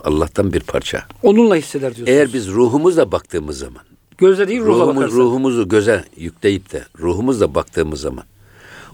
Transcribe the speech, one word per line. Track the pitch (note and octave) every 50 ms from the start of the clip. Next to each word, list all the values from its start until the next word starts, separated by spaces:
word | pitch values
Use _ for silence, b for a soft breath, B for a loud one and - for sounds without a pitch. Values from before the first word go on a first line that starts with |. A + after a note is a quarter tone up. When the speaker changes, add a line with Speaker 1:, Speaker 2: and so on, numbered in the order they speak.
| -
Speaker 1:
Allah'tan | - D2+ D2+ D#2+ - - - G2 G2 -
bir | -
parça. | - - - C#2+ - - - - - - - - -
Speaker 2:
Onunla | G#3+ G3+ A3+ A#3+ A3 F#3+
hisseder | D#3+ C#3 - - C#3+ C3+ C3 A#2
diyorsunuz. | A2+ A#2+ B2 B2+ D3
Speaker 1:
Eğer | D3 B2+ A2+
biz | C3 G#2 F#2+
ruhumuzla | F#2+ A2+ B2 A#2 A#2+ D3 D#3+ F#3 F3+ D#3+ C3+ G2 F2+
baktığımız | F2 - _ - E2+ D2+ D2 D2 C2+
zaman, | C2+ - - - - _ _ _ _ _ _ -
Speaker 2:
Göze | F#3 F#3+ F#3+ F#3 G3+ F#3
değil, | A3+ B3
ruhla | A3+ A3 -
Speaker 1:
ruhumuz, | A#2+ - - C#3
Speaker 2:
bakarsak. | C3+ - - A2+ B2
Speaker 1:
ruhumuzu | B2+ A#2+ A#2+ C3 C3+ C3 A#2+ A#2 G#2 F2+
göze | A2 G#2+ G2+ A2+ A2 F2+ E2 - _
yükleyip | - D#2+ E2 - _ - G2+ G2+ F#2 - - -
de | C#2 - _ _ -
ruhumuzla | D#2+ F2 F2 F#2+ A#2 C3 C3+ G#2+ G2 D#2 C#2
baktığımız | E2 D#2 - - F2 D#2+ D#2 D2+ C2
zaman, | C#2+ C#2+ C2+ B1+ - _ _ B B B B B B B B B B B